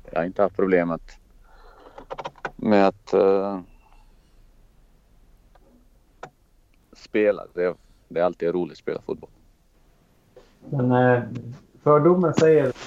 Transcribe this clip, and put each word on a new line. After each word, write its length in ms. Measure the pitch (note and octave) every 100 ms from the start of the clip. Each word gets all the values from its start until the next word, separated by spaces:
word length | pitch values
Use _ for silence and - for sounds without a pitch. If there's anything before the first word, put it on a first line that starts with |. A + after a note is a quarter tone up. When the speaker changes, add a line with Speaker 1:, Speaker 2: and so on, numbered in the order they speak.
| -
Speaker 1:
jag 80 | D#2+
har 60 | F2
inte 160 | F#2
haft 140 | F#2+ -
problem 360 | F#2+ F2+ E2+
att, 200 | E2 - - _ _ _ - - - - - - - - - - -
med 320 | A2+ G2+ G2
att, 260 | - -
eh, 460 | F#2+ G2 G2 G2 F#2+ F2+ - _ _ _ _ _ _ _ _ _ _ _ _ _ _ _ _ _ _ _ B3 _ _ _ _ - _ _ _ _ _ _
spela. 520 | - - G#2+ G#2 F#2+ -
Det, 220 | F2+ F2+ - _ _ -
det 120 | D#2+
är 40 |
alltid 300 | F2+ F2 E2+
roligt 180 | F2 E2
att 60 | -
spela 240 | - D#2
fotboll. 280 | - D#2+ D#2 _ _ _ _ _ _ _ _ _ _ - _ _ -
Speaker 2:
Men, 220 | C#3 B2
eh, 320 | B2 B2 A#2+ A2+ A#2+ - - _ _
fördomen 500 | D3 D3 D#3+ F3+ E3
säger, 400 | - D#3+ D3+ C3 -